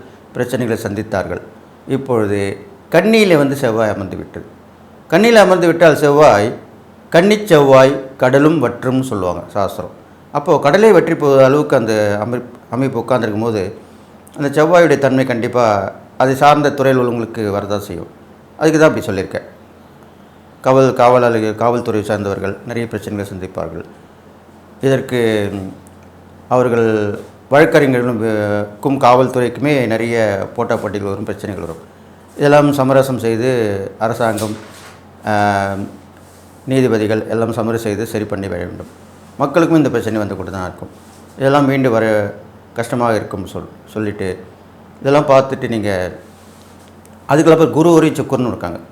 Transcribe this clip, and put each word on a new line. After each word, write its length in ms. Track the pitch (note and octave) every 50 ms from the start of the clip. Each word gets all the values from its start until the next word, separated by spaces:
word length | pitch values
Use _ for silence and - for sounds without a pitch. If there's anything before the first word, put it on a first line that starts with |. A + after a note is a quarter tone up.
| - - - - - - -
பிரச்சனைகளை 440 | B2+ B2 - C3 A#2 B2 A2 A2 G#2 - G#2
சந்தித்தார்கள். 540 | G2+ G#2+ G2+ - G2+ F#2+ F2 E2+ F2 - - - - - - - - - - -
இப்பொழுது 680 | C3 C3 C3+ - B2 A2+ G#2+ G2+ G#2 G2+ G2+ G2 - - - - - - - -
கன்னியிலே 460 | - E3+ F#3 A3 A3+ A3 G#3 F#3 E3 C#3+
வந்து 180 | C#3+ C3+ C#3
செவ்வாய் 340 | C3+ C3+ A#2 G#2+ A2+ A2 G#2+
அமர்ந்து 280 | G2 G2 G2 F#2 F#2 F2
விட்டது. 280 | E2 - - F2 - - - - - - - - - - - - - -
கன்னியில் 280 | D#3+ F3+ G#3+ A#3+ A#3
அமர்ந்து 320 | G#3+ G3 F#3 F#3 F3 E3+ E3+
விட்டால் 280 | D3+ - F3 D#3+ C#3+
செவ்வாய், 600 | C3 D3+ C#3+ C#3+ D3 D#3 C3+ G#2+ G2+ G#2 B2 - - - - - - - - - - - -
"கன்னி 380 | - E3 F#3 G#3 G#3+ G#3 G#3 G3+
செவ்வாய் 580 | E3 D3 C#3 C3+ C3+ C3 C3 C3+ C#3+ - - - - -
கடலும் 420 | C3 B2+ C3+ C#3 D3 D#3+ E3+ D3+
வற்றும்" 420 | B2 A2+ - - - B2+ B2+ C3
சொல்லுவாங்க 400 | C3 - G#2+ G2+ F#2 F2 E2+ F2 - -
சாஸ்திரம். 420 | - G#2 G2 F#2 - - F2 F2 - - - - - - - -
அப்போது 280 | - D3 - F3+ D#3 C#3
கடலே 320 | C3 C#3+ F#3+ G3 A3 A3
வற்றி 240 | G3 E3 D#3+ E3 E3
போகிற 300 | D#3+ D#3 C#3+ C#3 C3+ C3
அளவுக்கு 300 | C3 C#3 D3+ D3 D3+ D3
அந்த 420 | B2+ A2+ G#2+ A2 G#2+ G#2 G2+ G2+ G#2 G#2+
அமை-, 180 | A#2+ B2 A#2+ - - - - - -
அமைப்பு 300 | A#2 B2 C3+ B2+ A2+ A#2
உட்கார்ந்துருக்கும் 420 | A2+ - B2+ B2 A#2 G#2+ G2+ G#2+
போது 340 | A2+ A#2 A2 G2+ F2+ G2+ G2+ - - - - - - - - - - - - -
அந்த 120 | D3 C#3
செவ்வாயுடைய 480 | C#3+ D3+ D#3 D#3+ F3+ F3 E3+ D3+ C#3+ C3+
தன்மை 280 | C3+ C3 C3 C3+ B2
கண்டிப்பாக 680 | B2+ A#2+ A2+ A2 A#2 A#2+ B2 A#2+ A2 G2+ G2 F#2+ G#2 - - - - - -
அதை 180 | C3 C3 C3+
சார்ந்த 380 | C3 D3 C#3+ D3 D3 D3 C#3 B2+
துறையில் 280 | B2 C3 C3+ C3+ B2+
உள்ளவங்களுக்கு 400 | B2 A#2+ A#2 A#2 A2 - - A2+
வரதான் 460 | G#2+ G2+ G2 G2+ G2 F#2+ G#2 G2 F#2+ -
செய்யும். 200 | F2 E2 - - - - - - - - - - - -
அதுக்கு 220 | D3+ D#3+ D#3 D3+
தான் 100 | D#3+ D3+
அப்படி 160 | - A2 -
சொல்லியிருக்கேன். 420 | A#2 G2 F#2+ F2+ - - - - - - - - - - - - - - - - - - - - - - - - - - -
காவல், 320 | - C3 C3 C3+ C3+ B2+ B2
காவலாளிகள், 640 | B2+ A#2+ B2 B2+ B2+ A#2+ A#2+ A#2 A2+ A2 G#2+ G#2
காவல்துறை 480 | G#2+ A2+ A#2+ A#2+ A#2+ A#2 A#2+ G#2+ G#2+ G2+
சார்ந்தவர்கள் 540 | - G#2+ G#2 G2+ G2 G2 F#2+ F#2+ F#2+ G2+ - - A#2+
நிறைய 200 | A#2 A#2 A#2 A2+
பிரச்சனைகளை 340 | A2 G#2 - A#2+ G#2+ G2+ G2 - G2+
சந்திப்பார்கள். 520 | F#2 F#2 F#2 - F2+ E2+ E2 D#2+ F2 - - - - - - - - - - - - - - - - - - - -
இதற்கு 680 | - C3+ C3+ B2 - - B2 B2 A#2 A2 A2 G#2+ G2+ G2+ G2 G2 F#2+ F#2 - - - - - - - - - - - - - - - -
அவர்கள் 680 | B2+ B2+ B2 B2 A#2 A#2 A2+ A2+ A2 G#2+ G#2 G#2 G2+ - - - - - - -
வழக்கறிஞர்களும், 720 | C3+ D3 E3 D#3+ E3 D#3 D3 C3+ B2+ B2 A#2+ B2 A#2+ G#2 A2
வே-, 400 | A2+ G#2+ G#2+ G#2 G#2 G#2 G#2 G#2
க்கும் 360 | G#2 - - - C#3+ C3+ C3
காவல்துறைக்குமே 880 | C3 A#2+ B2+ B2+ C3 B2 B2+ B2 B2 A#2 A#2+ A2 B2+ D3 D3 C3+ - G#2+
நிறைய 600 | A2 A2+ A#2 A#2 A#2 A#2 A2 G#2 G2 G2 G2+ - -
போட்டா 200 | A#2+ A#2 - -
போட்டிகள் 320 | - - G#2 F#2+ G#2 G2+ G2
வரும், 160 | G2 G#2 F#2
பிரச்சனைகள் 400 | G2 G2 - - G#2 F#2 F2+ F2
வரும். 180 | E2 D#2+ - - - - - - - - - - - - -
இதெல்லாம் 360 | D3 C#3+ D3 D3 C#3+ C#3+ C#3
சமரசம் 460 | C3+ C3 C3 C3+ C3+ B2+ C3 B2+ A2
செய்து 720 | A2 A2+ A2+ A2 B2 C3 B2+ A#2+ A2 G#2 G2+ G2 G2 - - -
அரசாங்கம், 560 | A2 A2+ A#2+ - A#2+ A2+ G#2 G2+ A2 G#2+ G#2+ - - - - - - - - - - - - - -
ஆ, 480 | G#2+ G#2+ G#2 G#2 G2+ G2+ G2 G2 G2 G2 F#2+ G#2 - - - - - - - - - - - - - - - - C3+
நீதிபதிகள் 600 | C3 C3+ B2+ A#2 A2 G#2+ G#2+ G#2 A2 A2 G#2 -
எல்லாம் 260 | G#2+ A2+ A2+ A2+ A2+
சமரசம் 320 | B2 G#2+ A2+ A2+ A2 A2+
செய்து 200 | G#2+ G2+ F#2+ A2+
சரி 180 | A2+ - G#2+ G#2+
பண்ணி 240 | G#2 G#2 F#2+ G2 F#2+
வர 180 | F2+ F2 F2
வேண்டும். 200 | F2 E2+ F#2 - - - - - - - - - - - -
மக்களுக்கும் 400 | C#3 C#3 - E3+ E3 D#3+ E3 D#3
இந்த 120 | C#3+ B2
பிரச்சனை 300 | G2+ A#2 G#2+ A2 G#2+ G#2+
வந்து 160 | G#2 G2 G2
கொண்டு 160 | F#2 F2+ F2+
தான் 160 | F#2+ F#2+ F#2 F2+
இருக்கும். 220 | F2+ - - - - - - - - - - - - -
இதெல்லாம் 280 | C3+ C3+ C#3 D3 C#3
மீண்டு 240 | C3+ C#3 C3+ C3 B2+
வர 440 | A2+ A2 A2 A2 G#2+ G#2 G2+ G2 - - - - - - - - -
கஷ்டமாக 420 | A#2 A2+ - C3 A#2+ A#2+ A#2 A2
இருக்கும் 300 | G2+ - - - F#2+ F#2+
சொல்-, 240 | - - F2+ E2 - - - - -
சொல்லிட்டு 560 | - A2 A2 G2+ G2+ - G2 F#2 F2+ - - - - - - - - - - - - -
இதெல்லாம் 260 | - C3+ C#3+ D3+ C#3+ C#3
பார்த்துட்டு 400 | C3+ C3+ C3+ - C#3 - B2+ A2
நீங்க, 440 | A#2 A2 G2+ G#2 G2 F2+ F2+ E2+ - - - - - - - - - - - - - - - - - - - - - - -
அதுக்கப்புறம் 480 | - C#3 D3+ F3 E3+ D#3+ E3 D#3+ B2 A2
குரு 180 | D3 D#3+ F3
ஒரு 160 | E3+ D#3+ D#3 D#3
சுக்கரனும் 400 | B2+ C3+ B2+ C3 C3+ A#2+ B2+ A2
இருக்காங்க. 320 | F#2+ - F2 F2 D#2+ - - -